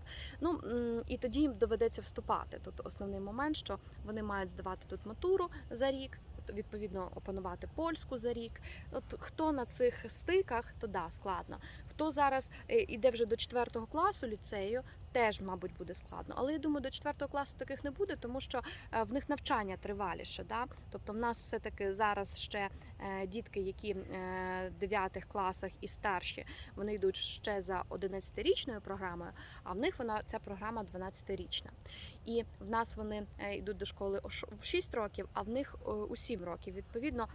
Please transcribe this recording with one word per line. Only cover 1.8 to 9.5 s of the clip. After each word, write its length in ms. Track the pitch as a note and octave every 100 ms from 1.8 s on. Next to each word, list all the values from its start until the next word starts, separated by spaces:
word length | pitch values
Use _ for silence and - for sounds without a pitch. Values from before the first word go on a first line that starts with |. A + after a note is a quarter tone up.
| A3+ -
вступати. 560 | G3+ - - G3 - -
Тут 220 | - F#3 -
основний 340 | - G3 G3
момент, 360 | G3 A3+ D4 D4+
що 220 | - G3 - -
вони 180 | - G#3+
мають 280 | G#3 G3 F#3
здавати 320 | - F#3 F#3 -
тут 180 | F#3+ G3+
матуру 420 | A3 F4+ F#4 F4 - -
за 200 | A#3 C4+
рік, 280 | C4+ C4+ - - - -
т-, 60 |
відповідно, 580 | G3+ G#3 G#3+ G#3 F#3 F3+
опанувати 540 | - F#3+ G3 F#3 F3 F3+
польську 440 | - E4 D#4+ - B3+
за 140 | A#3
рік. 280 | A#3+ A#3 - - - -
От 120 | C4+ - -
хто 340 | - - D#4